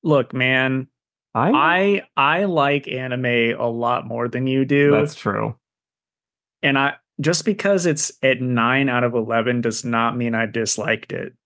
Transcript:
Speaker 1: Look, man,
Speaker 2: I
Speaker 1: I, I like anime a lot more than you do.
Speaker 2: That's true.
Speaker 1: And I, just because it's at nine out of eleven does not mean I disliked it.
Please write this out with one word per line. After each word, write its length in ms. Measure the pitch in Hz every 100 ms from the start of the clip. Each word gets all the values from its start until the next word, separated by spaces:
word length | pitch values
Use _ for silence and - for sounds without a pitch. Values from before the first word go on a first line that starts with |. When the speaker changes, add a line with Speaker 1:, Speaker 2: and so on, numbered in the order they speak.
Speaker 1:
Look, 300 | - 147 120
man, 540 | 131 127 131 131 131 131 _ _ _ _
Speaker 2:
I 680 | 113 143 277 151 180 196 196 - -
Speaker 1:
I, 220 | 139 165
I 40 | 202
like 420 | 165 139 143 135
anime 380 | 131 127 123 123 120 117 -
a 80 | 120
lot 360 | 117 117 123 123
more 220 | 117 120
than 180 | 127 131
you 180 | 135 131
do. 260 | 143 143
Speaker 2:
That's 240 | 147 147 -
true. 400 | - 104 110 113 _ _ _ _ _ _ _ _ _ _
Speaker 1:
And 160 | 143 135
I, 180 | 139 - _ -
just 240 | 151 170 -
because 400 | 202 202 196 175
it's 260 | 151 - -
at 200 | 135 123
nine 480 | 127 120 117 131 139
out 140 | 123
of 100 | 123 120
eleven 460 | 110 117 113 123
does 240 | 117 104 120
not 320 | 117 117 120
mean 180 | 120 113
I 100 | 113
disliked 640 | 113 107 - 107 110 -
it. 220 | 90 90 _